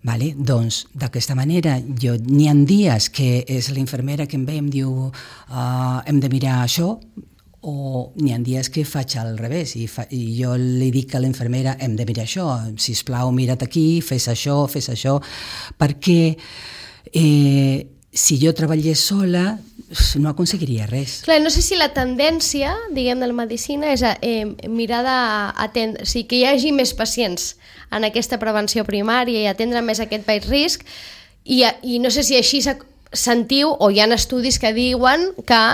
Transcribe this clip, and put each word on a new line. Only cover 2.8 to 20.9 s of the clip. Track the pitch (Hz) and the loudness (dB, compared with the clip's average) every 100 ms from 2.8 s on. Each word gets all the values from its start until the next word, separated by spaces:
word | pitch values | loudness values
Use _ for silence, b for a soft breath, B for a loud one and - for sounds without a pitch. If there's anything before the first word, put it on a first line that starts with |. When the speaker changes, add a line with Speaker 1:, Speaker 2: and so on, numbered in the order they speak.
| 196 113 - | 4 2 0
Speaker 1:
que | - 131 123 123 | 0 2 2 0
és | 131 123 | -4 -2
la | 135 | -4
infermera | 131 139 135 143 147 | -4 -4 -4 -4 -4
que | 143 | -4
em | 131 | -4
ve | |
i | 151 | -4
em | 143 | -2
diu, | 139 135 131 131 131 B B B | -2 -2 -2 -4 -8 B B B
"Ah, | 127 123 127 127 127 135 | -6 -2 0 0 -2 0
hem | 147 | 2
de | 135 | 2
mirar | 131 135 127 | 0 0 0
això", | 120 - 170 220 - - - _ _ _ | 0 0 -2 -4 -10 -20 -20 _ _ _
o | - 143 139 131 123 - | -10 -8 -4 -6 -6 -2
n'hi | 147 | 0
ha | 117 | 0
dies | 120 131 131 | -2 -2 -2
que | - 147 | -4 -4
faig | 147 127 123 | -4 -4 -6
al | 113 110 | -6 -6
revés, | 117 160 151 117 | -4 -4 -6 -6
i | 113 | -8
fa, | - 113 | -8 -8
i | 131 113 117 | -6 -4 -2
jo | 127 123 | -2 0
li | 127 127 131 | 0 2 2
dic | 127 127 135 | 0 -2 -2
a | |
la | 131 | -2
infermera, | 131 120 127 131 131 | -2 -2 -2 -2 -2
"Hem | 131 107 | -4 -2
de | 113 | -2
mirar | 110 113 | -4 -4
això, | 190 170 123 110 107 | -4 -2 -4 -6 -6
sisplau, | - 110 - 123 127 | -4 -4 -4 -2 0
mira't | 127 123 127 | 2 0 -2
aquí, | 127 170 156 165 | -2 2 4 2
fes | - 131 120 | 0 -2 -2
això, | 117 143 143 139 | -2 0 0 0
fes | 143 - | -2 -6
això", | 117 135 139 139 B B B B - | -4 0 0 -2 B B B B 0
perquè, | 147 147 - 170 165 160 B B B B B B - | 0 2 4 6 4 2 B B B B B B -4
eh, | 170 160 147 143 139 135 135 - - _ | 2 6 6 6 6 4 2 -4 -18 _
si | - - 143 | -2 2 4
jo | 156 | 2
treballés | 160 156 156 156 156 | 2 0 0 0 0
sola, | - 202 190 175 185 214 - - - 170 - 143 | 0 2 2 2 0 -4 -12 -20 -14 2 2 4
no | 151 | 0
aconseguiria | 147 175 196 147 117 | 0 -2 -2 -2 -4
res. | 107 | -2